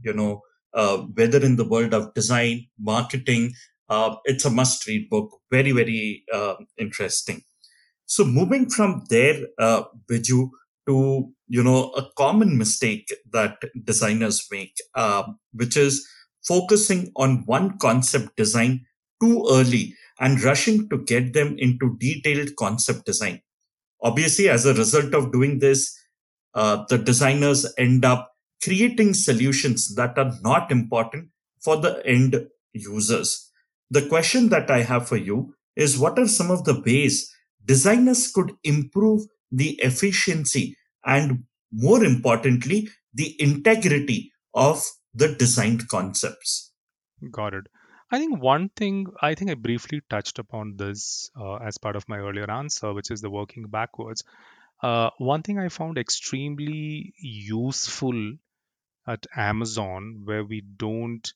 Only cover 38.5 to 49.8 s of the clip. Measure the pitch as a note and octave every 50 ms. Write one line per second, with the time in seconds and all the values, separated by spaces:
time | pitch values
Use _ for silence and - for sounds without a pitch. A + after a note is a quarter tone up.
38.5 | - _ - D3+ D3 D3 C#3 C#3 - G3 G#3+ A3 A3 G#3 G#3+ - _ _ _ -
39.5 | C3 B2+ C#3+ D#3 D3 - - - B2+ - G3 G3+ F#3 - - G3 D#3+ D#3+ C#3+ -
40.5 | - C3+ - - - _ _ _ _ _ - C3 - F3+ D#3+ C#3 B2+ B2 - _
41.5 | _ _ _ - A2+ A2 B2 E3 A3+ A#3+ A3 D3+ B2 - - B2 A#2 A2+ - C3+
42.5 | B2 A#2+ B2 C#3 F#3+ G#3+ G#3+ - - _ _ _ - B2 D#3 D3+ - - D3+ C#3
43.5 | D3 C#3+ - A3 A3 A3 - F3+ D3 C#3 C#3 C#3 A2 G#2 - - _ _ _ _
44.5 | - A#2 C3 D3 D#3 D#3 - - - _ _ _ - A#2 D3 D#3 C3+ B2 B2+ A#2+
45.5 | - A#2 G#2 A2 A#2 A#2 - - - F#2 F2+ F#2+ F#2+ - - - - _ - -
46.5 | - - - - _ _ _ _ _ _ _ _ _ - - B2+ A2+ G#2+ G#2+ G#2
47.5 | G2 F#2+ G2+ _ _ _ _ _ _ _ _ - B3 C4+ D#4 D#4+ C4 D3+ B2+ C3
48.5 | C#3 D#3 F#3 G3 - - G#3+ G3 G3 G3 G3 F3+ - - - D3+ D#3 - G3 G3
49.5 | D#3 A#2+ A2 A2+ A#2+ A#2+